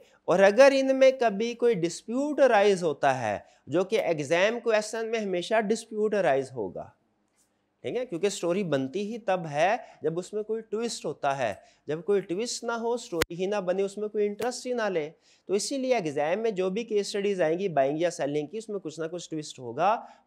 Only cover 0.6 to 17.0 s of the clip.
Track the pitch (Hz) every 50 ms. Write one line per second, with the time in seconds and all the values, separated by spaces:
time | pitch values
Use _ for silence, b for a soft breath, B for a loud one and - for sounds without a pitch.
0.6 | 277 277 277 269 269 269 269 262 269 262 262 262 240 226 202 196 233 233 233 226
1.6 | 240 240 233 175 160 170 - - - - 233 262 285 302 294 294 277 254 226 202
2.6 | 202 208 196 170 175 160 139 - - 139 131 127 120 107 101 92 b b b b
3.6 | b - 135 175 190 190 226 202 - 151 170 147 147 127 165 170 190 220 240 240
4.6 | 226 233 220 214 214 - - 226 226 220 233 226 214 196 180 175 170 - 220 226
5.6 | 220 196 226 220 - - 226 214 214 214 214 202 175 156 135 135 135 113 123 123
6.6 | 101 90 80 78 78 - - _ _ _ _ _ _ _ _ _ _ _ _ _
7.6 | _ _ _ _ - 120 170 240 254 247 175 160 185 202 202 - - 170 175 202
8.6 | 202 160 143 135 135 131 135 190 208 202 233 233 - - 190 180 170 156 143 147
9.6 | 165 190 226 247 - - - - - 156 165 170 180 - 208 214 214 - 220 226
10.6 | 220 - 202 220 233 226 226 - - 175 143 - - 139 139 139 127 107 95 b
11.6 | b b b b b 139 147 165 170 - 202 196 - - 170 190 233 240 - -
12.6 | 233 233 233 226 226 233 240 233 - - 175 165 156 - 175 165 185 190 208 208
13.6 | 190 175 180 190 196 190 196 214 208 214 208 214 208 208 208 208 220 247 247 -
14.6 | - 254 247 240 220 202 185 165 147 151 165 _ _ _ _ _ _ - 185 208
15.6 | 202 - 285 269 254 262 247 226 175 156 135 147 143 156 180 214 226 226 202 180
16.6 | 185 190 185 226 233 233 220 202